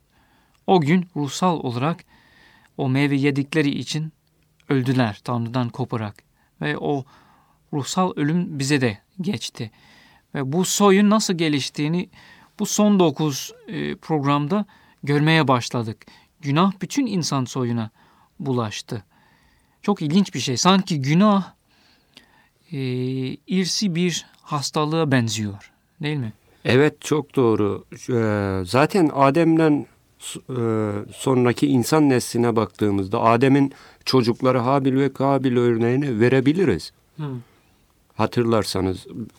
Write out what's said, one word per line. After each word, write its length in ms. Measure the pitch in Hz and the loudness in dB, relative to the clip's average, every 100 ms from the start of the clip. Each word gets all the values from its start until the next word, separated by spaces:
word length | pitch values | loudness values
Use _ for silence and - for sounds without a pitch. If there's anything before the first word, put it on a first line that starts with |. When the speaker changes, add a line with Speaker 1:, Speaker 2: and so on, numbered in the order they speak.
| _ _ _ _ _ _ - | _ _ _ _ _ _ 2
Speaker 1:
O 140 | 185 | 2
gün 240 | 139 185 175 - | 4 2 0 -6
ruhsal 440 | 143 - 185 160 | -6 -2 0 0
olarak 440 | 131 117 143 175 - _ _ _ _ _ _ - | -4 -4 -4 -4 -12 _ _ _ _ _ _ -6
o 120 | 139 | -2
meyve 260 | 131 143 139 | 0 2 2
yedikleri 540 | 143 143 139 160 147 | 0 0 -2 0 0
için 440 | 143 123 151 156 - _ _ _ _ - | -2 -6 -6 -8 -12 _ _ _ _ -2
öldüler 500 | 143 127 131 117 104 | -2 0 0 0 -4
Tanrı'dan 460 | - 120 117 127 120 | -6 -6 -4 -4 -4
koparak. 540 | - 123 120 107 - _ _ _ - | -6 -6 -6 -8 -12 _ _ _ -10
Ve 160 | 151 147 | -6 -6
o 280 | 156 143 135 _ _ _ _ _ _ | -4 -4 -6 _ _ _ _ _ _
ruhsal 400 | 151 127 - 185 - | -8 -4 -2 -2 -2
ölüm 440 | 147 175 175 147 | -2 0 -2 -4
bize 220 | 135 147 | -2 0
de 160 | 123 101 _ - | 0 -4 _ -10
geçti. 500 | 180 165 - - 107 _ _ _ _ _ _ 147 | -6 -6 -8 -12 -14 _ _ _ _ _ _ -8
Ve 160 | 131 | -4
bu 140 | 160 185 | -2 -2
soyun 440 | - 202 190 208 | 2 6 6 6
nasıl 240 | 214 208 | 4 0
geliştiğini 760 | 175 165 147 127 - 151 170 - - - - _ - | -2 0 -2 -4 -4 -4 -4 -6 -12 -20 -20 _ -8
bu 60 | 208 | -4
son 340 | - 208 202 | 2 4 4
dokuz, 540 | 170 135 156 135 - - 415 | 4 2 -2 -4 -8 -16 -14
e, 280 | 151 147 147 | -8 -8 -8
programda 720 | - 156 139 143 147 208 208 _ _ _ | -4 -2 0 0 0 -2 -4 _ _ _
görmeye 440 | 139 147 151 160 139 | -2 2 4 4 4
başladık. 580 | 127 - 127 113 107 - - _ _ | 2 0 -6 -6 -8 -16 -20 _ _
Günah 300 | 143 143 196 185 | -2 2 2 0
bütün 240 | 185 - 254 | -6 -4 -2
insan 400 | 196 147 139 123 | -2 -2 -4 -4
soyuna 440 | 139 120 120 110 _ _ _ _ - | -4 -2 -2 -6 _ _ _ _ -10
bulaştı. 680 | 135 123 110 - - 117 - _ _ _ _ _ _ _ | -4 -4 -4 -8 -10 -12 -14 _ _ _ _ _ _ _
Çok 200 | - 202 | -4 -2
ilginç 320 | 156 175 185 | 0 0 0
bir 60 | 139 | -2
şey. 180 | 120 123 | -4 0
Sanki 440 | 180 190 190 160 | 2 2 2 -2
günah, 520 | 131 160 214 196 180 - _ _ _ _ _ - _ _ _ _ _ | 2 4 4 2 -2 -12 _ _ _ _ _ -20 _ _ _ _ _
e, 80 | 143 131 127 127 131 131 - - | -8 -6 -4 -4 -4 -6 -8 -4
irsi 480 | 180 180 - 208 165 | -2 -2 -2 -2 0
bir 300 | 180 156 - _ | -2 -2 -10 _
hastalığa 720 | - 151 131 160 151 160 156 | -8 -6 -4 -2 -2 0 2
benziyor, 600 | 131 117 107 104 101 - _ _ - | 2 2 -2 -6 -8 -18 _ _ -10
değil 160 | 151 151 | -6 -4
mi? 160 | 113 - _ _ - | -6 -10 _ _ 0
Speaker 2:
Evet, 360 | 123 147 - | 4 2 0
çok 340 | - 151 143 - | -4 -4 -2 0
doğru. 500 | 120 107 101 98 - 117 - | 2 2 0 -4 -10 -14 -4
E, 520 | 120 110 104 101 95 90 | -2 0 0 -2 -4 0
zaten 440 | 120 151 202 156 | 2 4 4 2
Adem'den 720 | 139 135 143 165 160 160 143 117 _ _ _ | 4 4 4 4 4 4 2 -2 _ _ _
s-, 200 | - - | -16 -16
e, 520 | - 127 117 110 107 104 104 | -10 -4 -2 -2 -2 -4 -8
sonraki 540 | - - 127 123 113 143 | -6 0 2 2 2 2
insan 420 | 131 113 156 147 | 2 2 4 4
nesline 460 | 127 - 120 120 110 | 2 0 0 0 2
baktığımızda 640 | 107 - 104 98 98 113 | -2 -2 -2 0 -2 0
Adem'in 520 | 113 117 135 139 139 - - _ - | 4 4 4 4 2 -4 -20 _ 0
çocukları 540 | 131 117 117 131 127 | 2 2 0 0 0
Habil 360 | 120 139 135 131 | 2 0 0 0
ve 180 | 139 | 0
Kabil 440 | - 135 139 131 123 | 0 0 0 0 0
örneğini 640 | 120 113 117 127 147 110 | 2 2 0 0 0 2
verebiliriz. 720 | 120 131 - 170 170 85 - _ _ - | 2 4 2 2 2 0 -4 _ _ -12
Speaker 1:
Hı. 140 | 147 127 - _ _ _ _ _ _ - | -10 -10 -14 _ _ _ _ _ _ -4
Speaker 2:
Hatırlarsanız 920 | 107 - 117 113 95 98 95 90 - - 110 | -2 0 0 0 0 -2 -2 -4 -10 -14 -14